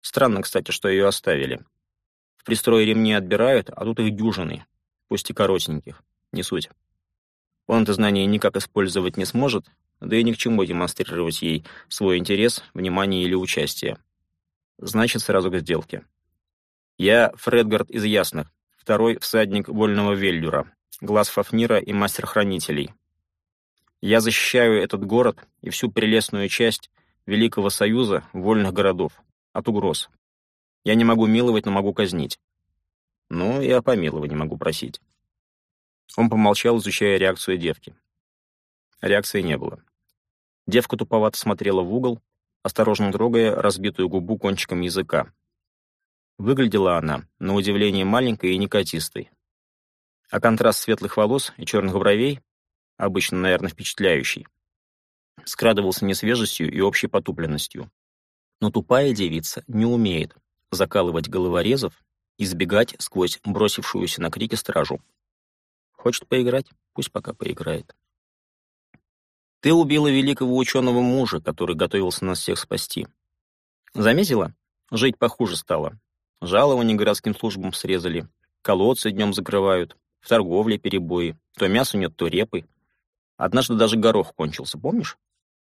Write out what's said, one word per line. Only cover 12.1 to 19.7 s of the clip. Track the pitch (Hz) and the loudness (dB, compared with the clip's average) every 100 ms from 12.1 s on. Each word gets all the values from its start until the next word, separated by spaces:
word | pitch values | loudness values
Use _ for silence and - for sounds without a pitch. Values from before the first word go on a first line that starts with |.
| 92 | 0
интерес, | 87 101 117 - - | 0 2 2 0 -10
внимание | 92 92 90 98 92 | -8 -4 -2 0 0
или | 90 92 | 0 -2
участие. | 92 - 76 - - - _ _ _ _ _ _ _ _ | -2 -4 -4 -4 -8 -8 _ _ _ _ _ _ _ _
Значит, | - 113 117 113 | -6 0 0 0
сразу | - 98 92 | 0 0 0
к | 90 | -4
сделке. | 78 80 - - - _ _ _ _ _ _ _ _ _ | -2 -4 -4 -14 -16 _ _ _ _ _ _ _ _ _
«Я | 92 117 113 - | 4 6 4 0
Фредгард | - 117 110 104 - | 2 2 4 0 -2
из | 113 | -2
Ясных, | 107 104 87 80 76 _ _ _ | 0 2 0 -4 -10 _ _ _
второй | - 107 117 127 | 0 2 2 0
всадник | - 113 107 101 | -2 0 2 -2
Вольного | - | -4